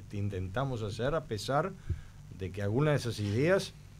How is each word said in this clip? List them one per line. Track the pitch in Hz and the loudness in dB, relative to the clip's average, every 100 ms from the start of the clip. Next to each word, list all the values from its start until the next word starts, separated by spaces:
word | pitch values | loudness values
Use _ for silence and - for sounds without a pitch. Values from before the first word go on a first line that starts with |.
| - | -8
intentamos | 101 101 95 92 98 139 123 | -2 -2 -2 -2 0 0 -2
hacer, | 107 101 127 160 | -2 0 0 0
a | 147 | -2
pesar | 107 - 139 185 - - - - - - - | -4 2 2 2 -4 -4 -4 -6 -14 -14 -6
de | 92 | -6
que | 98 | -2
algunas | 101 117 151 | 2 4 4
de | 143 117 | 4 2
esas | 107 | 0
ideas | 104 101 156 190 190 - - | 2 4 6 4 2 -10 -16